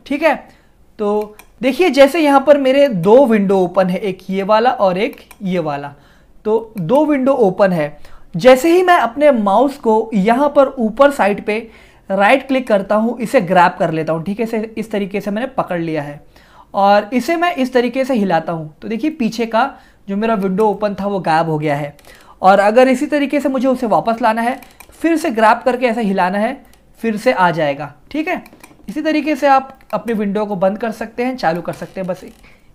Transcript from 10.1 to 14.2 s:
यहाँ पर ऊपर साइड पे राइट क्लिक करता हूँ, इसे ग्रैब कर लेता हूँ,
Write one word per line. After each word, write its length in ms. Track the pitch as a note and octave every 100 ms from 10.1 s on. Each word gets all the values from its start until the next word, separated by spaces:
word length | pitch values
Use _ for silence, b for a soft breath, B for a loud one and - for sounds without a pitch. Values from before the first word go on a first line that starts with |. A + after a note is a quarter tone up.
| G#3+
यहाँ 340 | F#3+ A#3+ D4
पर 260 | D4 C4+ -
ऊपर 320 | A3 G3+ C#4
साइड 340 | C#4 G3+ G3+ -
पे 140 | G#3+ A#3 b b b _
राइट 380 | G3 G3+ C4+ -
क्लिक 200 | C4 B3+
करता 280 | G#3 G3 G#3+
हूँ, 240 | A3+ B3
इसे 220 | A3+ C4+
ग्रैब 320 | E3+ F3+ F3 -
कर 120 | E3+
लेता 220 | D#3+ D#3
हूँ, 100 | D#3+